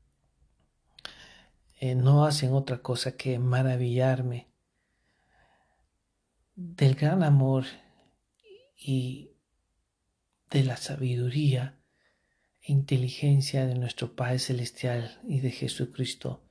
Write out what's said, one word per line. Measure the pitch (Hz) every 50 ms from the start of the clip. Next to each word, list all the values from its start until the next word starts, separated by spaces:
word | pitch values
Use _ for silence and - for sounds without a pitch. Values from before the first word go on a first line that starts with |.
| _ _ _ _ _ _ _ _ _ _ _ _ _ _ _ _ _ _ _ - - - - - - - - - _ _ _ _ _ _ _ _
eh, | 131 127 127
no | 127 127 135 143 147 147
hacen | 151 147 - 135 127
otra | 135 135 135 - 127 -
cosa | - - 123 - - 131 -
que | - - 131 127 120
maravillarme | 127 127 127 131 131 131 127 123 123 123 120 127 127 131 131 131 127 123 120 120 - _ _ _ _ _ _ _ _ _ _ _ _ _ _ _ _ _ _ _ _ _ _ _ _ _ _ _ _ _ _ _ _ _ _ _ _ _ _ _ _ _ _
del | 190 180 170 175 - 147 131 131
gran | - 147 151 180 190
amor | 175 147 147 135 131 135 135 131 127 - - - - _ _ _ _ _ _ _ _ _ _ _ _ 440 381 466 523 _ _
y | _ - 139 135 131 123 127 135 143 147 - _ _ _ _ _ _ _ _ _ _ _ _ _ _ _ _ _ _ _ _ _ _ _ _
de | - 139
la | 131 127 120
sabiduría | - - - 135 143 131 123 123 120 123 123 127 151 151 139 127 123 131 - - _ _ _ _ _ _ _ _ _ _ _ _ _ _ _ _ _
e | - -
inteligencia | 143 135 139 - 139 123 127 127 - - 147 143 143 139 135 - - 135 131
de | 127 123
nuestro | 123 123 120 - - 120 117 -
Padre | - 123 123 127 127
Celestial | - - 127 120 120 - - - - 123 120 120 117 - - - -
y | 240 147 131
de | 131 123
Jesucristo | - - 131 131 - - 127 - - - 127 - - - - 123 127 - _ _